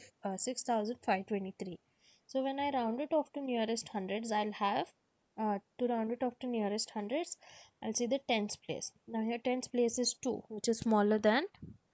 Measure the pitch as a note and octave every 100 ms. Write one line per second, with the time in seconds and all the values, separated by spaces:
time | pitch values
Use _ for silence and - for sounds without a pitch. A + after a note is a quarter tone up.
0 | - _ G3+ F#3+ - B3+ - A3+ G#3 B3
1 | - F#3+ F#3+ G3+ F#3+ - G3 E3 _ _
2 | _ _ _ C4 C4+ C#4 C#4+ C4+ A#3 A#3+
3 | D4 D#4+ D4 C#4+ C4+ A#3+ A3 A3+ - G#3
4 | F#3+ G3+ A3+ G#3+ G#3 G3+ G3+ A#3 - _
5 | _ _ _ - G#3+ G3+ _ - B3 A#3
6 | A3 A#3+ B3 - B3+ A#3 G3+ G#3 - A3
7 | G#3 C#4 F4 - - - - _ A3 G#3+
8 | A#3+ C4+ - A3+ G#3 - - D3+ - -
9 | - A3+ A3 A#3 B3 B3 - A#3+ A#3 A#3
10 | A#3+ - C4 G#3 - G#3+ - A3+ A3+ G#3+
11 | G#3 G#3+ G#3+ A#3 F#4 - - - _